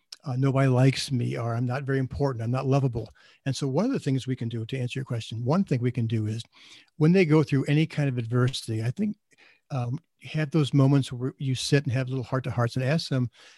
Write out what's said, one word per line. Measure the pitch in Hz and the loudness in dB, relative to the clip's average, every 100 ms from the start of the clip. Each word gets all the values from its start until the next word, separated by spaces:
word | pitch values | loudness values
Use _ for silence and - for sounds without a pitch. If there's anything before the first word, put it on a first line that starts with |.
| _ - | _ -16
uh, | - 127 | -8 -2
"Nobody | 139 135 135 | 0 2 4
likes | 123 135 127 - | 6 4 4 -2
me," | 127 123 135 | -2 -2 -4
or | 117 | -4
"I'm | 117 123 | -2 -2
not | 127 | -4
very | 135 135 | -2 -2
important, | 131 - 143 120 | -2 -2 -2 -2
I'm | 113 | -4
not | 127 139 | -2 2
lovable." | 139 135 117 110 - _ _ - | 2 2 -2 -8 -14 _ _ -6
And | |
so | - 143 | -4 -2
one | 131 | 0
of | 233 | 0
the | 254 | -2
things | - 135 123 | -2 -2 -2
we | |
can | 131 117 | -6 -6
do, | 117 113 | -6 -6
to | 135 | -6
answer | 123 131 | -6 -6
your | |
question, | 131 120 - 110 | -6 -6 -6 -6
one | 120 170 | 0 0
thing | 196 135 | 2 0
we | 123 | 0
can | 123 113 | -2 -2
do | 113 107 | -2 -2
is | 110 - _ - - _ - | -4 -8 _ -20 -20 _ 0
when | 156 | 4
they | 185 | 6
go | 175 156 | 6 4
through | 147 135 143 | 4 2 2
any | 147 160 | 2 2
kind | - 143 | 0 -2
of | 123 | -2
adversity, | 117 123 127 - - 110 | -2 0 0 -2 -6 -4
I | 113 | -4
think, | 120 208 - _ _ _ _ _ | -2 -4 -6 _ _ _ _ _
um, | 139 120 131 - _ | -6 -6 -6 -10 _
have | - 156 151 | -8 -4 0
those | 165 143 | 2 4
moments | 143 135 143 131 | 6 6 6 2
where | 120 127 - | -4 -8 -4
you | 135 | -4
sit | 127 - 143 | -2 2 2
and | 143 | 2
have | 127 127 | -2 -2
little | 131 | -6
heart | 117 131 | -4 -4
to | 127 | -2
hearts | 117 117 - | -2 -2 0
and | |
ask | 127 160 - | 0 0 0
them, | 135 123 - - | 0 -2 -6 -20